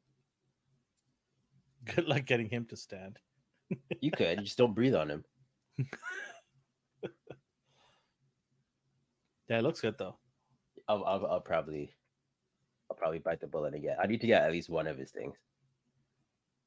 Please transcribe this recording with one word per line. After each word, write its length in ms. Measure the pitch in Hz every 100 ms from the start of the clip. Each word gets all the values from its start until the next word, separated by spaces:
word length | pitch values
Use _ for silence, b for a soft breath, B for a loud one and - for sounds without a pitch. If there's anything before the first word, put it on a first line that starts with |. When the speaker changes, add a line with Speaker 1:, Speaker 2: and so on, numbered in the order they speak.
| _ _ _ _ _ _ _ _ _ _ _ _ _ _ _ _ _ _
Speaker 1:
Good 220 | 117 - 165
luck 180 | 143 131
getting 240 | 123 110
him 160 | 120 117
to 100 | -
stand. 420 | - 95 95 - _ _ _ _ -
<laughs> 300 | - - -
Speaker 2:
You 100 | 147
could. 280 | - 90 92
You 60 | 101
just 120 | -
don't 160 | 120
breathe 220 | 101 131 98
on 140 | 76
him. 160 | 76 - _ _ _ _ -
Speaker 1:
<laughs> 1600 | 131 - - - - - _ _ _ _ _ _ - - - - _ _ _ _ _ _ _ _ _ _ _ _ _ _ _ _ _ _ _ _ -
Yeah, 100 | 117
it 40 |
looks 180 | 127 165
good, 160 | 113 -
though. 220 | 92 - _ _ _ _ _ - -
Speaker 2:
I'll, 160 | 104 92
I'll, 200 | 98 92
I'll 140 | 90
probably, 540 | - 85 76 76 71 _ _ _ _ _ _ _ _ _ -
I'll 80 | -
probably 220 | 82 82
bite 220 | 80 85
the 60 | -
bullet 260 | 80 73 73
again. 220 | 76 78
I 60 | 98
need 140 | 113
to 60 | 117
get 160 | 98
at 80 | 78
least 180 | 85 82
one 180 | 82 78
of 100 | 67
his 140 | 67
things. 260 | 50 69 - _ _ _ _ _ _ _ _ _ _ _ _